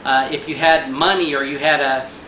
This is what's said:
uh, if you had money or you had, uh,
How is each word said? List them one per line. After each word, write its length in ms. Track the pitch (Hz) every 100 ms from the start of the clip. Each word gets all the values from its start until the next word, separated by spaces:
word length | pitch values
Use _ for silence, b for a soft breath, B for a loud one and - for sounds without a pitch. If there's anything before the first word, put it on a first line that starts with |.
| 139
uh, 220 | 135 151
if 180 | 147 156
you 60 | 156
had 360 | 160 160 135
money 440 | 135 175 190 160 139
or 80 |
you 160 | 139 139
had, 200 | 156 147
uh, 300 | 139 135 - -